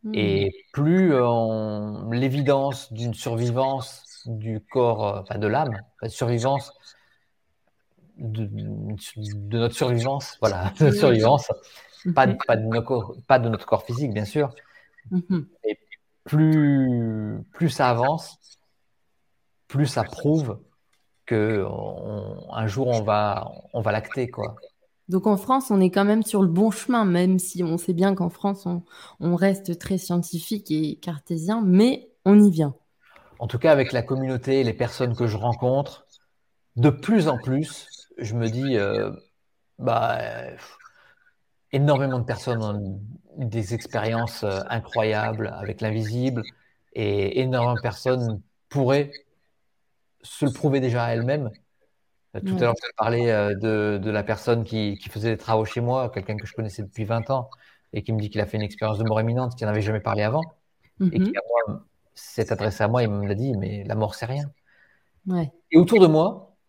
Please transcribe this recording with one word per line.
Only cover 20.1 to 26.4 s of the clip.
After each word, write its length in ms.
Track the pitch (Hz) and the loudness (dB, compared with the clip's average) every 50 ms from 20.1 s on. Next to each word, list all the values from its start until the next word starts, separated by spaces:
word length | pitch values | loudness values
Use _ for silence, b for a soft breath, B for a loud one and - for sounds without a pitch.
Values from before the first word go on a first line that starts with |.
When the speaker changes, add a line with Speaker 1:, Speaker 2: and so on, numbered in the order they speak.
| - - - 147 151 160 147 120 98 - - _ _ _ _ _ _ _ _ _ _ _ _ | -6 -4 0 2 2 2 0 -2 -6 -8 -12 _ _ _ _ _ _ _ _ _ _ _ _
Speaker 2:
que 380 | - 117 107 104 107 110 104 95 101 | -2 0 0 2 0 0 0 -2 -4
on, 840 | 101 - 104 104 101 - - - 107 104 101 101 104 92 - - - | -4 -8 -8 -10 -10 -10 -10 -10 -10 -10 -10 -10 -12 -14 -14 -10 -6
un 140 | - 110 | -4 -4
jour 220 | 110 101 123 135 127 | -2 -2 -2 0 0
on 140 | 120 113 107 | 0 0 2
va, 500 | 104 104 104 104 104 101 - - - - - - - - | 2 2 2 2 0 -2 -2 -6 -8 -12 -16 -20 -10 -6
on 80 | 117 | -4
va 120 | 110 107 104 | -2 0 -2
l'acter, 360 | 110 110 - - 143 127 127 | -2 -4 -6 -6 -6 -6 -6
quoi. 260 | 131 - 107 107 113 - - - _ _ _ _ _ _ _ - | -4 -8 -8 -8 -10 -14 -20 -20 _ _ _ _ _ _ _ -2
Speaker 1:
Donc 180 | 175 185 180 | -2 0 2
en 100 | 220 208 196 | 2 0 0
France, 320 | 202 - 254 269 262 - | 2 0 0 0 2 2
on 100 | 214 196 | 2 4
est 100 | 190 185 | 4 4
quand 140 | 185 196 196 | 4 2 2
même 180 | 202 208 226 214 | 2 2 2 0
sur 200 | - - 208 | 0 2 2